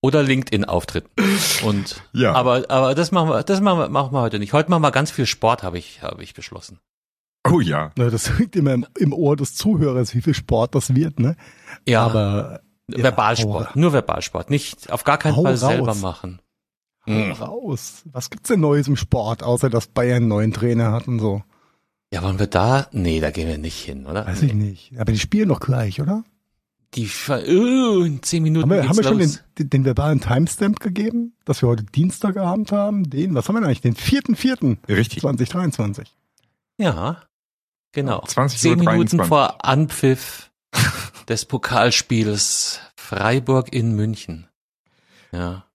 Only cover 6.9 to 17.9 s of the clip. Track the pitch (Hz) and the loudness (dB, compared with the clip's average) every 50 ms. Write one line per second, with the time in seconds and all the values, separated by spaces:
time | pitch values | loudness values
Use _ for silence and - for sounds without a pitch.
6.9 | _ _ _ _ _ _ _ _ _ _ _ - 175 175 120 85 76 73 78 76 | _ _ _ _ _ _ _ _ _ _ _ 4 4 4 4 2 0 -2 -4 -4
7.9 | - - 123 117 113 113 - - - - 240 196 - 190 151 143 131 123 120 - | -2 0 2 2 2 0 -2 -2 0 0 0 0 2 2 2 4 2 2 -2 -4
8.9 | _ - - 151 139 156 170 143 147 143 143 - - - - 208 220 156 151 143 | _ 0 0 0 2 2 2 2 2 2 -2 -6 -6 -2 0 0 2 2 2 2
9.9 | 127 127 123 104 - 123 - 156 147 - - - - 110 113 120 - 135 - - | 2 0 -2 0 -2 -2 0 0 -2 -2 0 0 0 0 0 0 0 -2 0 2
10.9 | 127 127 160 165 147 - 117 131 165 - - - - _ - - - - _ - | 2 2 2 0 0 0 0 0 0 -4 -10 -20 -20 _ -20 -20 -20 -12 _ 2
11.9 | 123 110 113 117 110 110 104 101 101 104 - - - - _ _ _ _ _ - | 2 4 4 4 2 2 0 0 -2 -2 -4 -6 -10 -16 _ _ _ _ _ -12
12.9 | 120 - 117 131 123 - 110 107 117 117 117 104 104 82 73 - - 135 160 175 | -6 0 0 2 2 4 2 2 2 2 0 -2 -2 -4 -4 -4 0 2 2 4
13.9 | 143 135 - - - - - - _ 82 85 - 139 143 - - - _ - - | 4 2 0 0 -4 -4 -4 -6 _ -8 -4 -2 -2 -2 -2 -4 -14 _ -10 -6
14.9 | - - - - 143 151 - 156 147 139 - 139 131 120 120 131 113 123 127 120 | -6 -2 2 2 0 2 2 0 2 2 4 2 2 2 2 2 2 2 0 0
15.9 | 110 104 98 92 85 - - 92 90 90 _ _ _ _ _ _ _ _ _ _ | -2 -2 -4 -6 -8 -8 -12 -14 -14 -14 _ _ _ _ _ _ _ _ _ _
16.9 | _ _ _ - 107 107 110 98 85 - - 143 196 233 269 208 139 113 - - | _ _ _ -2 -2 -2 0 -2 -4 -8 -10 -10 -10 -8 -6 -6 -6 -6 -8 -12